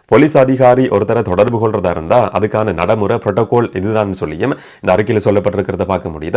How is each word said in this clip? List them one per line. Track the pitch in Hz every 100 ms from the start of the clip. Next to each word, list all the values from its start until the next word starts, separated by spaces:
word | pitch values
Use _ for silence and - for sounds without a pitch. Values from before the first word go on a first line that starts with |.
| _
போலீஸ் | 113 151 147
அதிகாரி | 131 131 123 123 131
ஒருத்தரை | 101 104 117 101
தொடர்பு | 90 113 117
கொள்றதா | 113 104 90
இருந்தா | 85 82 120 101 101
அதுக்கான | 104 107 107 80
நடைமுறை, | 87 110 98 117
புரோட்டோகால் | 107 98 110 120 113 -
இதுதான் | 98 110 101 95
சொல்லியும் | 78 80 120 - - -
இந்த | 95
அறிக்கையில | 92 107 110 107
சொல்லப்பட்டிருக்கிறத | 101 98 98 90 90 92
பார்க்க | 92 -
முடியுது. | 78 80